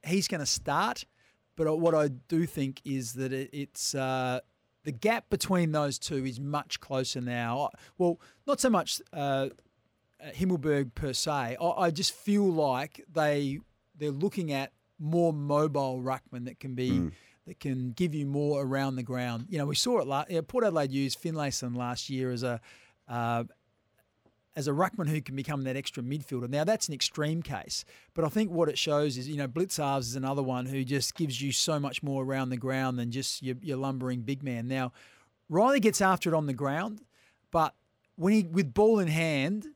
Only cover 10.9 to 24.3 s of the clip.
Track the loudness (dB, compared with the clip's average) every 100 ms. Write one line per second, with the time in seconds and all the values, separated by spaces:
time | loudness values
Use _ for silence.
10.9 | -4 -4 -2 -2 -2 -2 -2 -2 2 2
11.9 | 2 -2 -2 2 4 4 4 2 2 -4
12.9 | -10 -8 0 2 2 0 -4 -10 _ _
13.9 | -8 -6 0 -2 0 -2 -2 -4 _ _
14.9 | _ 0 4 4 2 2 4 4 2 0
15.9 | -2 -2 -4 _ -10 -10 -10 -10 -4 0
16.9 | 2 0 -4 _ _ -20 -10 -4 -4 -4
17.9 | -2 -2 0 -2 0 0 0 0 0 0
18.9 | -2 -4 -4 -4 -4 -4 -4 -2 0 2
19.9 | 2 2 -2 0 -2 -2 0 2 2 0
20.9 | 0 -2 -2 -4 -2 -2 -2 -4 -4 -4
21.9 | -4 -6 -2 -2 -2 -2 -4 -8 -20 _
22.9 | _ _ -2 0 0 -2 _ _ _ _
23.9 | _ _ _ _